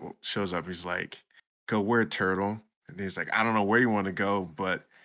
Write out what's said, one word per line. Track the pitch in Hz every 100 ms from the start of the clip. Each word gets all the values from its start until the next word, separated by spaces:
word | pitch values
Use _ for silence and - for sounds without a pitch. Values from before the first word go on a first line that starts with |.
| 78 -
shows | - 104 95
up. | 87 85
He's | 85 90
like, | 90 - - _ _ _ _ -
"Go | 110
where, | 101 120 110
turtle?" | - 95 95 101 110 - _ -
And | 90
he's | 95 87
like, | -
"I | 107
don't | 113 107
know |
where | 101 113
you | 123
wanna | 104 95
go, | 87 101 101 90
but | 78 92 87 - _